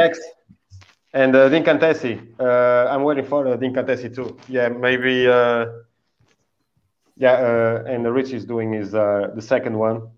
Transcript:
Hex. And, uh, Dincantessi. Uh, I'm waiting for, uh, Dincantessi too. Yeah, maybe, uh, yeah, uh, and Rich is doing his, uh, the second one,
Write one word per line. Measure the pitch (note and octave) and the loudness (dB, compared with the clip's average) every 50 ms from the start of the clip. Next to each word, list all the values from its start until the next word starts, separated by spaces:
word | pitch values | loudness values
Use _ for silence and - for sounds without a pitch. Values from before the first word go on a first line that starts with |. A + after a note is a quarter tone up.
Hex. | E3+ D#3+ - - - - - _ _ _ _ _ _ _ - - - _ _ _ _ _ | 6 4 2 -2 -12 -18 -20 _ _ _ _ _ _ _ -20 -20 -20 _ _ _ _ _
And, | - C#3 C3 C3 B2+ | 0 2 2 4 6
uh, | C3+ C3+ C3+ | 6 6 6
Dincantessi. | C#3+ E3 D#3 E3 D3+ D3 D#3+ D#3+ D3+ - C3+ A#2+ G#2+ G2+ - - - - | 4 2 2 2 2 2 2 2 0 0 -4 -6 -6 -8 -10 -14 -8 -4
Uh, | B2+ B2 B2 B2 B2 B2 B2 B2 B2 C3 | 0 2 2 4 4 4 4 2 2 2
I'm | C#3 C3+ | 0 0
waiting | C#3 D3+ D3 C#3 C3 | 0 0 0 -2 -2
for, | C3 C#3+ D3 C3+ | -2 -2 -2 -2
uh, | B2+ B2 | -2 -2
Dincantessi | A#2 C3 B2+ B2+ C3 A#2 C3 B2 - A#2+ A2 A2+ | -2 -4 -4 -4 -4 -2 -2 -4 -4 -6 -10 -10
too. | C3 B2 A2 - - - C3 | -10 -10 -12 -12 -16 -12 -6
Yeah, | C3 B2 A#2+ A#2 | -4 -2 -2 -2
maybe, | A#2+ B2 B2 B2+ B2+ B2 B2 C3 B2+ B2+ B2+ B2 | -2 -2 -2 0 0 0 0 -2 0 2 2 4
uh, | B2 B2 A#2+ A#2+ A#2+ A#2 A#2 A#2 - - - _ _ _ _ _ _ _ _ _ _ _ _ _ _ _ _ _ _ _ _ _ _ _ _ _ _ | 4 4 2 2 0 -2 -4 -6 -10 -16 -20 _ _ _ _ _ _ _ _ _ _ _ _ _ _ _ _ _ _ _ _ _ _ _ _ _ _
yeah, | - C3 B2 | 0 2 4
uh, | B2+ B2 B2+ A#2 A#2 A#2 A2+ A2+ A#2 G#2+ A2+ | 4 4 2 2 2 2 0 0 0 -2 -6
and | C#3 B2+ A#2 A#2 A#2 | -6 -6 -4 -4 -2
Rich | A#2+ C3+ C3 C3 | 0 -2 -2 -2
is | B2 A2 G2 | -6 -10 -8
doing | A2 A#2+ A2+ A2 A2 | -6 -6 -4 -4 -4
his, | A2 G#2+ G2+ G2 G#2 | -4 -6 -6 -4 -2
uh, | A2 G#2 G#2 G2+ G2+ G2+ - - | -2 0 0 0 -2 -4 -4 -8
the | A2 | -10
second | G#2+ - C3+ B2 B2+ A#2+ A2 G#2+ | -4 -2 -2 -2 -2 -2 -2 -2
one, | A2 A2 A2+ A2+ A2+ - - | -2 -2 -2 -4 -8 -14 -20